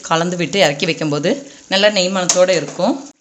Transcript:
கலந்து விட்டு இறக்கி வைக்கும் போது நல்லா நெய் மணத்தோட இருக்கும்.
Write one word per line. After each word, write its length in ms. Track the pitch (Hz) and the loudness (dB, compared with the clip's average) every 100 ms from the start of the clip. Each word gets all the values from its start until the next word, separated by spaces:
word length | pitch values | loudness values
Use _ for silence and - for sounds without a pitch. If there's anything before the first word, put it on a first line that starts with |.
| - | -2
கலந்து 280 | 165 175 175 | -2 0 -2
விட்டு 160 | 160 196 | -2 2
இறக்கி 220 | 160 147 175 | 2 2 -2
வைக்கும் 240 | 156 156 | -2 -2
போது 160 | 147 165 285 - - - | -2 -2 -2 -6 -20 -4
நல்லா 160 | 196 208 208 | 2 2 2
நெய் 120 | 180 | 0
மணத்தோட 340 | 190 175 180 180 170 | 0 0 2 4 2
இருக்கும். 340 | 143 - 196 - - - | -2 -2 -2 -2 -8 -20